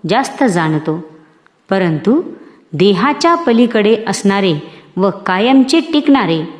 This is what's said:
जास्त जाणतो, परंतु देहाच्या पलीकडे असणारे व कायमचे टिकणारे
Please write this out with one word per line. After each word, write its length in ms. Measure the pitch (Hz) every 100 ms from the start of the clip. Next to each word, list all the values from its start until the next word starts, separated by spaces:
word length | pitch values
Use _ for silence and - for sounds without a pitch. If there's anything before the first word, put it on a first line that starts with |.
| 165
जास्त 360 | 220 269 -
जाणतो, 600 | 262 175 160 156 156 160 165 - _ _ _ _ _
परंतु 520 | 190 180 156 190 294 - - - - _
देहाच्या 640 | 147 196 180 269 294 339
पलीकडे 600 | 339 339 233 240 226 208 220 214
असणारे 460 | 190 196 196 196 151 - - - -
व 140 | 190 196 -
कायमचे 540 | 185 233 269 262 320
टिकणारे 680 | 320 294 294 277 175 160 156